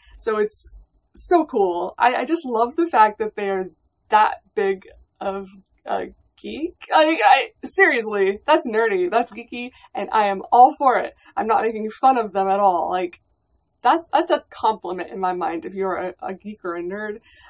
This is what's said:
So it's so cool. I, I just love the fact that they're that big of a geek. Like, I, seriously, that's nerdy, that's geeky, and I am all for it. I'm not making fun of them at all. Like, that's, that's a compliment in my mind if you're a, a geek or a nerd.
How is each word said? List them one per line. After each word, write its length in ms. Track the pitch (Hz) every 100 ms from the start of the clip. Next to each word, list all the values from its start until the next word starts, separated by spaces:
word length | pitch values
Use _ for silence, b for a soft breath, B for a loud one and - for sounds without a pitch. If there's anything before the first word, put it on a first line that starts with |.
| b b
So 200 | - 214
it's 360 | 415 - - - _ _ _
so 300 | - - 349
cool. 500 | 311 233 190 170 185 -
I, 180 | 240 247
I 80 |
just 180 | 247 330
love 320 | 262 226 240 311
the 120 | 330
fact 300 | 254 214 208
that 180 | 214 -
they're 340 | 202 190 185 - _ _ -
that 340 | 214 214 - _
big 300 | - 196 190 - - _ -
of 280 | 196 196 190 196 _ _
a 240 | - 196 185 - _ _
geek. 460 | 208 233 320 - -
Like, 280 | - 311 320
I, 260 | 415 - - _
seriously, 760 | - - 370 262 214 202 190 202 -
that's 200 | 320 262
nerdy, 440 | 214 226 196 180
that's 220 | 220 240
geeky, 380 | 226 233 240 247 B B
and 160 | - 196
I 140 | 220 208
am 160 | 190 -
all 220 | 240 254 -
for 220 | 277 214
it. 160 | 196 - B B
I'm 100 | 214
not 160 | 226
making 260 | 220 220 214 -
fun 180 | 262 254
of 140 | 214
them 160 | 196 190
at 120 | 196
all. 300 | 202 175 -
Like, 300 | 185 180 - _ _ _ _ _ _
that's, 260 | 240 320 -
that's 180 | 294 339
a 140 | 302 -
compliment 600 | - 220 220 180 185 175
in 100 | -
my 120 | 185
mind 320 | 180 165 165
if 80 | 185
you're 240 | 190 190 175
a, 180 | 185 -
a 140 | 185
geek 300 | 190 202 214
or 120 | 180 170
a 60 |
nerd. 380 | 175 196 214 214 B B